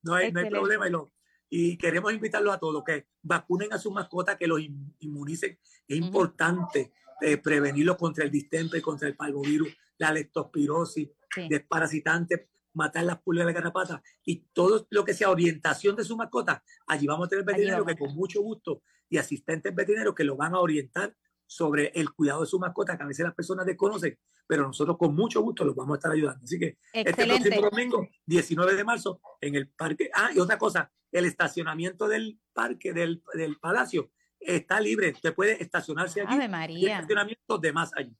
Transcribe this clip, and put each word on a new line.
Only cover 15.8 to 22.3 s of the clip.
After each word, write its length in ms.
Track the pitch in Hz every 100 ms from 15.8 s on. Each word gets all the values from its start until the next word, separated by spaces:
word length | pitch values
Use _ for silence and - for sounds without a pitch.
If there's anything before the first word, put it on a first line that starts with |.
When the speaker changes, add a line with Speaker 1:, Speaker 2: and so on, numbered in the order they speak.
| 202 214
Speaker 1:
de 60 |
su 120 | 208 226
mascota. 480 | 220 247 196 147 _ - -
Allí 200 | 151 143
vamos 200 | 151 180
a 20 |
tener 140 | 196
Speaker 2:
Allí 40 | 196
Speaker 1:
veterinarios 380 | 202 202 185 170
Speaker 2:
vamos. 140 | 160
Speaker 1:
que 60 | 139
con 100 | 143
mucho 260 | 185 208
gusto 420 | 214 214 - 143 _ _ _
y 80 | 151
asistentes 560 | - 143 - 160 202 175
veterinarios 400 | 196 214 220 -
que 80 |
lo 140 | 147 135
van 180 | 156 185
a 40 |
orientar 540 | 175 151 131 175 202 _ _ _ _
sobre 420 | - 160 147 147 170
el 160 | 151
cuidado 280 | - 147